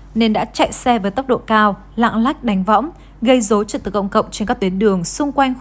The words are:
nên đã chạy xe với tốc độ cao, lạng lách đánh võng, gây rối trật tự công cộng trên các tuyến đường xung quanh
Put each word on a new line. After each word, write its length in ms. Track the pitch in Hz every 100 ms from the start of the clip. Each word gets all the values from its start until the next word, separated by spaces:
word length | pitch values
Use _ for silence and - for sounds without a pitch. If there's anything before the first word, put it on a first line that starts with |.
| - 226
nên 180 | 226
đã 120 | 208 -
chạy 260 | - 302
xe 280 | - 254 233
với 120 | 196
tốc 160 | 254 269
độ 100 | 240
cao, 380 | - 220 214 190 - -
lạng 280 | 233 220
lách 200 | 240 302
đánh 200 | 233 190
võng, 260 | 185 214 302 - - -
gây 200 | 233 254
rối 240 | 214 208 214
trật 180 | 277
tự 80 | -
công 180 | - 196
cộng 160 | 220 -
trên 160 | - 208
các 120 | 240
tuyến 200 | 190 190
đường 240 | 214 190
xung 280 | 170 - 285
quanh 220 | 277 269 254